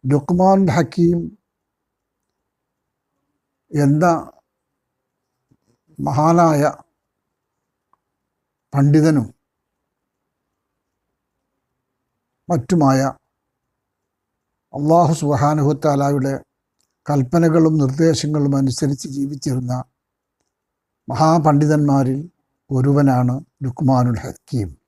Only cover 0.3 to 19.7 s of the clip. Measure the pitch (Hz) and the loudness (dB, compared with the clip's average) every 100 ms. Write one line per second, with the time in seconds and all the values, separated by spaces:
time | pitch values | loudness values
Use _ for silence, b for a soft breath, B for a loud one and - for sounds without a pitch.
0.3 | 175 185 196 190 131 - - 170 170 170 | 0 2 2 2 0 -2 0 0 0 -6
1.3 | - _ _ _ _ _ _ _ _ _ | -16 _ _ _ _ _ _ _ _ _
2.3 | _ _ _ _ _ _ _ _ _ _ | _ _ _ _ _ _ _ _ _ _
3.3 | _ _ _ _ 151 143 151 175 165 - | _ _ _ _ -2 0 2 0 -2 -6
4.3 | _ _ _ _ _ _ _ _ _ _ | _ _ _ _ _ _ _ _ _ _
5.3 | _ _ _ _ _ _ - 143 139 156 | _ _ _ _ _ _ -10 -4 0 2
6.3 | 170 165 147 147 - _ _ _ _ _ | 4 2 2 -2 -4 _ _ _ _ _
7.3 | _ _ _ _ _ _ _ _ _ _ | _ _ _ _ _ _ _ _ _ _
8.3 | _ _ _ _ 139 143 156 156 147 107 | _ _ _ _ 0 2 4 2 0 -2
9.3 | _ _ _ _ _ _ _ _ _ _ | _ _ _ _ _ _ _ _ _ _
10.3 | _ _ _ _ _ _ _ _ _ _ | _ _ _ _ _ _ _ _ _ _
11.3 | _ _ _ _ _ _ _ _ _ _ | _ _ _ _ _ _ _ _ _ _
12.3 | _ - 131 123 180 139 135 135 - _ | _ -4 -4 0 2 2 2 -2 -8 _
13.3 | _ _ _ _ _ _ _ _ _ _ | _ _ _ _ _ _ _ _ _ _
14.3 | _ _ _ _ 139 147 165 160 160 147 | _ _ _ _ -6 2 2 2 0 -2
15.3 | 143 147 151 143 147 156 139 139 143 135 | 0 0 0 0 0 -2 0 0 -2 -2
16.3 | 135 _ _ _ _ _ _ - 143 127 | -6 _ _ _ _ _ _ -4 -2 0
17.3 | 170 165 165 160 156 135 135 165 151 147 | 2 2 4 2 2 -2 0 0 0 -2
18.3 | 151 143 139 135 127 143 139 - 135 139 | -2 -2 0 -2 -2 -4 -6 -8 -8 -8
19.3 | 143 143 127 123 | -8 -6 -6 -6